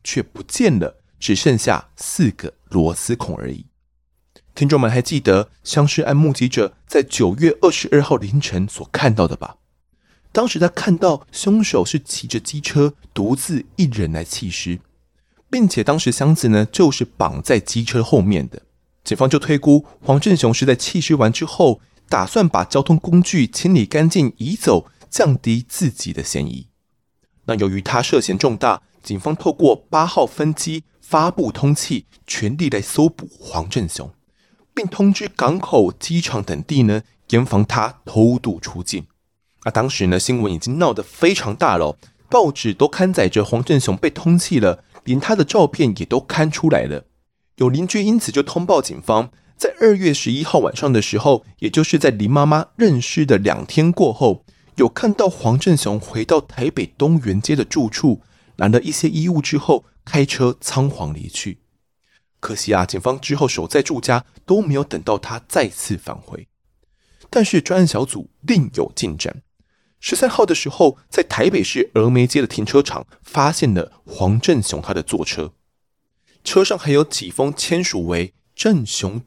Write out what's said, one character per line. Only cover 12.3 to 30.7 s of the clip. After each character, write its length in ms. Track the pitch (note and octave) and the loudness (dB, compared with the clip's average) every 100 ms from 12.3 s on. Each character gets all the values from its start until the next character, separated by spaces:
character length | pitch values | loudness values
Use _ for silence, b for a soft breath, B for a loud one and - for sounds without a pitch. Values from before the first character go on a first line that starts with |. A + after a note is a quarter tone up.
| A#2 | -8
机 200 | - D3+ | -6 -10
车 340 | C#3+ D3 C#3+ C#3+ - | -2 2 2 0 -10
独 220 | - G2+ C3 | -4 -2 -2
自 300 | - D3+ - - | -2 -6 -6 -2
一 80 | |
人 280 | E3 A2 E2 | 0 0 -4
来 120 | D#2+ | -4
弃 260 | E2+ - G2 | -8 -10 -10
尸， 300 | - - F2 _ _ _ _ _ _ _ | -8 -8 -8 _ _ _ _ _ _ _
并 200 | B3+ G#3 | 2 2
且 160 | - | 2
当 120 | G#2+ D#3 | 0 0
时 140 | B2+ | 0
箱 240 | - C#3+ | 0 2
子 140 | D#3+ B2 | 2 4
呢 180 | G#2+ A2 | 2 2
就 240 | - E3 | 4 4
是 140 | - | 2
绑 360 | A#2+ - E2 C#2 | -4 -2 -4 -2
在 200 | - A#2 | 0 0
机 240 | - A#2 | 0 -6
车 180 | A2+ B2 | -2 -2
后 180 | A2+ C3+ | 2 2
面 280 | F#2+ F#2+ B1+ | 2 0 -2
的。 140 | - - _ _ _ | -10 -20 _ _ _
警 120 | - G#2 | -6 -2
方 140 | C3 | 0
就 80 | C#3+ | 0
推 180 | - D3 | 0 0
估 300 | D3+ D3 - B | 4 4 4 B
黄 160 | - C#3 | 0 2
振 180 | G#3+ F3+ | 4 2
雄 160 | A2+ | 2
是 140 | A#2 C3+ | 2 2
在 80 | |
弃 260 | B2+ - F3+ | 0 0 -4
尸 140 | - | 0
完 180 | D3+ A2 | 2 2
之 120 | A2+ | 0
后， 360 | D#3+ - E3 A2+ b b - | -4 2 2 2 b b -4
打 180 | B2 F#2 | -2 0
算 220 | A#3 F3 | 2 2
把 160 | F#2+ | 2
交 180 | F2 C#3 | 0 0
通 160 | C#3 D#3+ | 2 2
工 240 | F#3 F3 | 4 2
具 240 | F3+ F#3 A#2 | 4 2 0
清 260 | - F3 | 0 2
理 140 | F3+ G2+ | 2 2
干 240 | D3+ D#3+ | 2 2
净 220 | F3+ C3 - | 2 0 -2
移 180 | A#2 G#3+ | -8 -4
走， 300 | - F#2 - b b | 2 2 0 b b
降 300 | - F#3 B2+ | 0 2 2
低 260 | - A#2 B2 | 0 -2 -4
自 200 | - D3+ | -4 -4
己 240 | - F2 | -4 -10
的 120 | E2 | -8
嫌 200 | D2+ C#2+ | -6 -6
疑。 220 | C#2 B1+ - _ _ _ _ _ _ _ | -6 -8 -16 _ _ _ _ _ _ _
那 100 | - | -6
由 160 | A2 G2 | -2 -2
于 100 | G2 | -2
他 220 | F#2+ B2 | -4 -2
涉 180 | B2 C#3+ | 0 0
嫌 160 | - F#2+ | 0 0
重 200 | C#3 G#2+ | -2 0
大， 260 | B2+ F#2+ _ _ | 0 -2 _ _
警 140 | - G2+ | -10 -8
方 180 | D3+ D#3 | -6 -4
透 160 | F3 | -2
过 240 | - D3+ G#2+ _ | 2 2 2 _
八 160 | D#3 | -2
号 220 | E3 - B2 | 0 0 -2
分 260 | - D3+ | 0 -2
机 300 | D#3 - | -2 -6